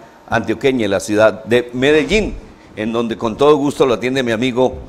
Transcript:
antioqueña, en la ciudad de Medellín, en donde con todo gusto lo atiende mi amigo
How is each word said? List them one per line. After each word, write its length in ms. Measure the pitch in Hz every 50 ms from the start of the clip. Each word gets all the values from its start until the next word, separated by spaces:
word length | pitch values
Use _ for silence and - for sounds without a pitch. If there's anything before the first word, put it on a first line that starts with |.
| - - - - - -
antioqueña, 560 | 113 113 95 107 107 - 135 135 131 120 107
en 60 | 98
la 100 | 98 92
ciudad 420 | - 107 104 104 110 107 98 - -
de 260 | 101 120 123 120 - -
Medellín, 600 | 127 131 147 151 156 139 135 196 220 190 - - - - - - - - - -
en 160 | 104 107 117 113
donde 240 | 117 117 110 113
con 180 | - 117 113 104
todo 220 | - 139 147 156
gusto 280 | 139 143 143 - - 147
lo 100 | 131 113
atiende 280 | 95 117 127 131 135 123
mi 80 | 117
amigo 440 | 113 107 127 131 113 123 127 117 82 69 57